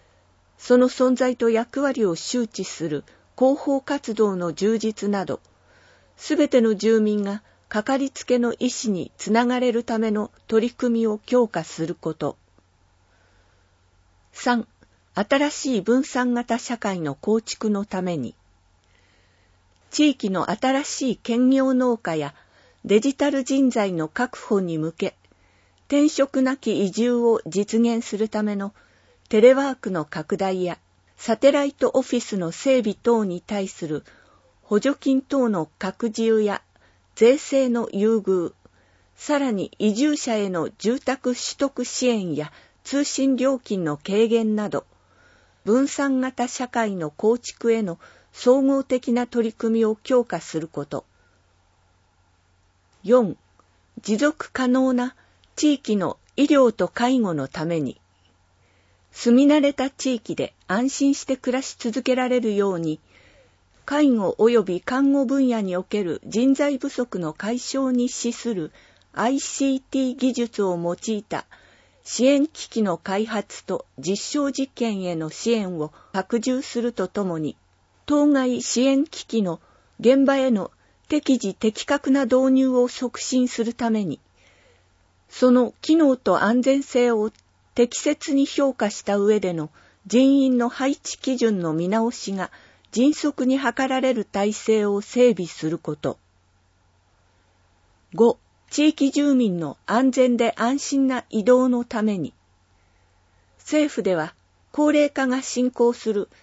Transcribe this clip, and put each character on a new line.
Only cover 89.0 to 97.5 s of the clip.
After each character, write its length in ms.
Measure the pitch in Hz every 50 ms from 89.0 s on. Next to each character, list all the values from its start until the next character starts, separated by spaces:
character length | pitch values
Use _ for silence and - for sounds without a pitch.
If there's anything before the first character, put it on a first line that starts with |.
| -
た 140 | - 202 202
上 220 | 202 208 214 214
で 140 | 196 185 175
の 160 | 165 151 156 _ _ _ _ _ _ -
人 360 | 190 - 240 262 269 277 277
員 160 | 269 262 254 240
の 100 | 233 240
配 240 | - - 262 277
置 260 | 285 - - - - -
基 200 | - 262 262 240
準 220 | 240 226 214 185
の 140 | 170 165 156
見 140 | 160 170 180
直 240 | 202 226 226 233
し 220 | 240 - - - 196
が 180 | 190 180 - - - _ _ _ _ _ _
迅 220 | - 220 247 294 311
速 320 | - - 294 285 - 262
に 120 | 247 262 277
図 160 | 269 240 233 - 262 262
ら 140 | 262 262
れ 120 | 254 262 254
る 120 | 226 202
体 280 | - - 196 202 214 214
制 320 | - - - 220 214 208
を 160 | 208 202 202
整 300 | 208 - - 240 247 247 214
備 140 | 180 180 165
す 200 | - - - 156
る 100 | 160 170
こ 160 | - - 151
と。 240 | 147 - 139 - - _ _ _ _ _ _ _ _ _ _ _ _ _ _ _ _ _ _ _ _ _ _ _ _ _ _